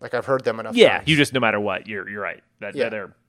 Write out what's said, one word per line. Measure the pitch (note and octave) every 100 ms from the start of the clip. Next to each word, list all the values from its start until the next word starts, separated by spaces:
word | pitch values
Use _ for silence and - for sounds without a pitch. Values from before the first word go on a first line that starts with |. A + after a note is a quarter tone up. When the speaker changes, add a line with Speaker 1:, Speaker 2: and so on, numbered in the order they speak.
Speaker 1:
Like, | B2
I've | A#2+ A#2
heard | C3
them | B2 A2+
enough | A2
Speaker 2:
Yeah, | A#3 F#3 F#2
Speaker 1:
times. | -
Speaker 2:
you | D#3
just, | C#3
no | C3
matter | A2+ G#2
what, | G#2 F#2 G#2
you're, | G#2 F#2
you're | G2+
right. | F#2 - _ -
That, | G#2
Speaker 1:
Yeah. | C#3 A#2
Speaker 2:
they're, | A2 F#2 _